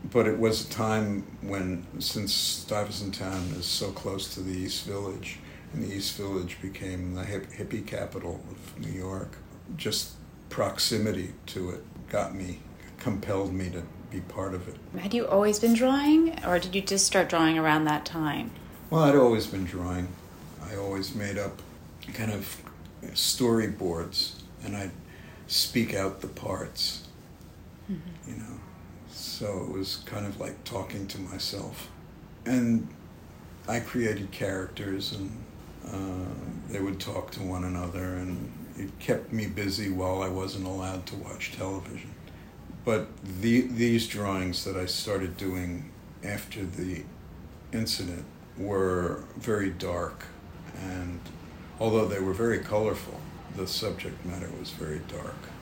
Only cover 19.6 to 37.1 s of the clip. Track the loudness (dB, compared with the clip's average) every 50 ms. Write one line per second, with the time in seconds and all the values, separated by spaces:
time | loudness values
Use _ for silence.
19.6 | -2 -2 -2 -2 -2 0 0 0 -2 -2 -6 -10 -14 -16 -16 -16 -14 -14 -12 -10
20.6 | -10 -6 -4 -4 -2 -2 -2 -2 -2 -2 -2 -2 -2 -2 0 0 -2 -2 -4 -8
21.6 | -14 -14 -16 -16 -16 -16 -16 -14 -12 -10 -6 -2 -2 0 0 -2 -4 -6 -8 -10
22.6 | -12 -14 -14 -14 -14 -16 -14 -12 -10 -4 0 2 2 2 4 6 6 6 8 6
23.6 | 6 4 0 0 0 0 0 0 -2 -2 0 0 0 0 -2 -8 -14 -14 -14 -10
24.6 | -8 -6 -4 -4 -4 -6 -8 -10 -14 -14 -16 -16 -14 -16 -16 -14 -6 0 2 4
25.6 | 4 4 4 4 4 4 2 2 0 0 -2 -4 -8 -8 -8 -6 -4 -2 -2 -2
26.6 | -4 -6 -2 -2 -2 -2 -2 -4 -10 -14 -18 -18 -18 -18 -18 -18 -18 -18 -18 -16
27.6 | -18 -16 -16 -14 -6 -6 -6 -6 -6 -10 -12 -12 -12 -10 -10 -10 -10 -10 -12 -12
28.6 | -14 -14 -16 -16 -16 -16 -16 -16 -16 -14 -12 -10 -8 -8 -6 -4 -2 -2 -2 -2
29.6 | -4 -4 -2 -2 -2 -2 -4 -6 -6 -6 -6 -4 -4 -4 -4 -6 -6 -8 -8 -8
30.6 | -10 -6 -4 -4 -4 -4 -4 -6 -6 -6 -6 -8 -8 -6 -6 -4 -4 -4 -4 -4
31.6 | -6 -6 -8 -10 -12 -12 -14 -16 -16 -16 -16 -18 -18 -18 -16 -8 0 2 4 6
32.6 | 6 6 6 4 4 0 -8 -12 -16 -16 -16 -16 -16 -16 -16 -16 -16 -16 -16 -12
33.6 | -4 -2 -2 -2 -2 -2 0 2 2 2 2 0 -2 -6 -4 -2 -2 0 0 0
34.6 | -2 -4 -6 -6 -4 -2 -2 -2 -2 -2 -4 -4 -4 -6 -6 -8 -10 -12 -12 -14
35.6 | -14 -14 -14 -12 -10 -6 -4 -4 -4 -2 -2 -4 -4 -4 -4 -6 -6 -6 -8 -8
36.6 | -8 -6 -2 0 0 0 0 -2 -4 -4